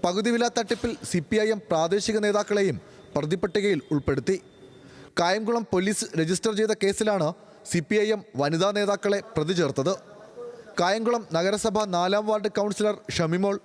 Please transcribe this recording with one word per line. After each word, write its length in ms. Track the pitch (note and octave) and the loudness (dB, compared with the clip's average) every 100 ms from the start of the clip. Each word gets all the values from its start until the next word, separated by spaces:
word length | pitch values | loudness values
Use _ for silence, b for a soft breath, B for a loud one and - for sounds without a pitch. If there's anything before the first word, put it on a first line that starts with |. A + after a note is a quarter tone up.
പകുതി 260 | F3+ F#3 A3 | 0 0 0
വില 180 | A#3 A#3+ | 0 0
തട്ടിപ്പിൽ 480 | A#3+ A3 A#3+ A#3+ - | -2 -4 -4 -4 -8
സി 140 | - F3 | -4 -4
പി 180 | D3 A3 | 0 0
ഐ 140 | G#3+ | 0
എം 80 | G#3+ | -2
പ്രാദേശിക 600 | - E3 E3 G3 G3+ G#3+ | -2 0 0 0 0 0
നേതാക്കളെയും 640 | G#3 G#3 G#3 G3+ G3 A2+ B B B C#3+ | 0 0 0 0 0 -2 B B B -6
പ്രതിപട്ടികയിൽ 640 | D3+ F3+ G3 G#3 G3+ E3+ - | -2 -2 0 0 2 0 0
ഉൾപ്പെടുത്തി. 500 | D3+ C#3 C3+ B2 F#3+ - - - B B B B - | -2 0 0 0 -2 -4 -20 -20 B B B B 0
കായംകുളം 460 | E3+ G3+ A3 A#3 G#3+ | 2 2 0 -2 0
പോലീസ് 320 | F#3 F#3+ G3+ - D#3+ | 0 2 -2 -2 -2
രജിസ്റ്റർ 380 | D#3+ F3+ A3+ G#3 | 0 0 0 0
ചെയ്ത 180 | A3 G#3+ | 0 2
കേസിലാണ് 500 | G3 G3+ G#3+ G3 D#3 F3 B B - | 0 2 0 2 0 -4 B B -2
സി 60 | F3 | -2
പി 180 | C#3+ G#3+ | 2 2
ഐ 160 | G#3+ | 2
എം 120 | G#3+ - - | 0 -4 -2
വനിതാ 340 | C#3+ E3 F#3+ | 0 2 2
നേതാക്കളെ 520 | G#3 G3+ G3+ G3+ G3+ - - | 2 0 0 0 0 -2 -4
പ്രതി 160 | D3+ | -2
ചേർത്തത്. 440 | F3+ D3 C3+ C#3 F#3+ - - - - - - - - | 0 0 0 -2 -2 -8 -20 -20 -16 -16 -16 -12 -2
കായംകുളം 460 | F3 G#3+ A3+ A#3+ G3 | 0 2 0 -2 0
നഗരസഭ 520 | D#3+ F#3 G#3 A3+ G#3 | 0 0 0 0 0
നാലാം 420 | G#3 F3 F3+ G3+ G#3+ | 0 0 2 0 2
വാർഡ് 220 | G#3+ G#3 | 0 0
കൗൺസിലർ 480 | G#3 G#3 G3 G#3 G3+ - | -2 -2 0 0 -2 -6
ഷമിമോൾ 500 | - D#3+ F3 G3 G3 | -2 0 2 0 0